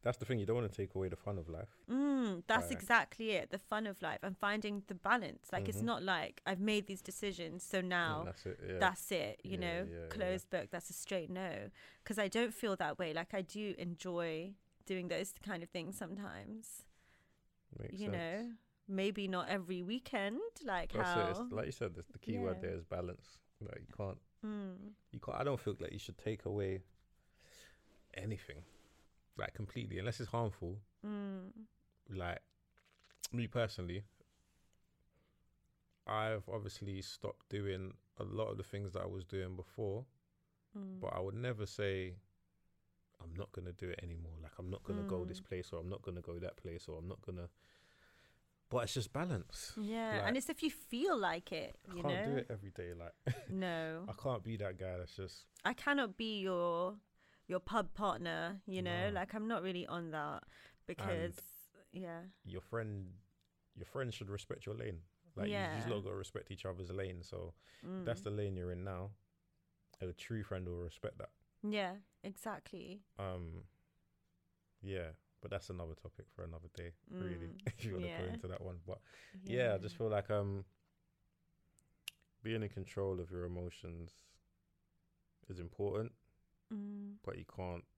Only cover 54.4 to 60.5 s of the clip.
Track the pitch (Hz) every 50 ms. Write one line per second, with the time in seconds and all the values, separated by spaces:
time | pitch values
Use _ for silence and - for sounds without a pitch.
54.4 | 95 110 113 104 104 98 92 90 95 92 90 90 90 85 - - 95 92 - -
55.4 | - - _ - - - 240 - - 294 285 285 262 220 190 - 226 220 214 208
56.4 | 190 190 185 175 175 175 170 170 180 185 208 208 _ _ _ _ - - - -
57.4 | _ - 180 185 180 - 208 233 202 - - - 208 202 170 - 175 170 165 160
58.4 | 160 170 196 196 - - 190 185 180 180 175 175 185 202 208 190 180 196 - 220
59.4 | 214 220 233 196 170 190 185 175 175 - - 175 170 165 156 156 147 147 143 -
60.4 | - -